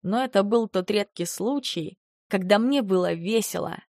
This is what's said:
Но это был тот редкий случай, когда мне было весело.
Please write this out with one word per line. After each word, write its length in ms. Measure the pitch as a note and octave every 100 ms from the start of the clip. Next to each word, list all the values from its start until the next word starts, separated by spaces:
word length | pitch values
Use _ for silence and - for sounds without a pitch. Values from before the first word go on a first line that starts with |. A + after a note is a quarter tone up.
Но 200 | F#3 A3+
это 200 | B3+ G3+
был 240 | G3+ A#3 A3
тот 240 | F#3+ F3+
редкий 340 | G#3 G3+ - F3
случай, 720 | - G3+ C#4+ - - D3+ - _ _ _
когда 320 | G3+ F#3 G3+
мне 240 | A#3+ C#4+
было 300 | G#3 F#3 F3+
весело. 640 | E3+ F3 A3+ - F3 E3 F3+ _